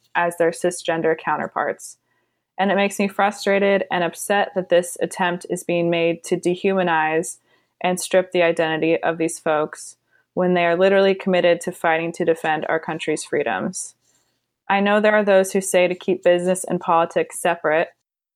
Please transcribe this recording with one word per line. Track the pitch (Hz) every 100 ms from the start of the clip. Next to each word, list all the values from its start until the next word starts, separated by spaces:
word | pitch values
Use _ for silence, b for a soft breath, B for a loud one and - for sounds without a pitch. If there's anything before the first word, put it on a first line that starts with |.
| _ 165
as | 175 170
their | 165
cisgender | 165 175 170 - 165 165 165
counterparts. | - 151 - - 143 - - - _ _ _ _ _ -
And | 196
it | 190
makes | 202 196
me | 196
frustrated | - 202 208 - 196 196 196 -
and | 180
upset | 170 - - 202 202
that | 190 180
this | 175 175 -
attempt | 180 - 180 180 -
is | 175
being | - 175 170
made | 170 170 165 -
to | 175
dehumanize | 175 180 202 190 175 160 156 160 180 - _ _ _ _
and | 180 185
strip | - 185 185
the | 185
identity | 170 165 160 160 160 165
of | - 170
these | 160 -
folks | 165 151 156 - - - _ _ _
when | - 180
they | 180 170
are | 170
literally | 190 196 196 190
committed | - 180 175 170
to | -
fighting | 180 170 160 165
to | 165 165
defend | 160 160 156 -
our | 160
country's | - 160 - 156
freedoms. | - - 139 92 117 185 - _ _ _ _ _ _ _ -
I | 196
know | 202 208
there | 214 214
are | 202
those | 190 190
who | 196
say | 190 185 180
to | 180
keep | - 185
business | 185 175 180 180
and | - 175
politics | - 165 175 180 160 -
separate, | 180 170 156 156 - _ _ _ _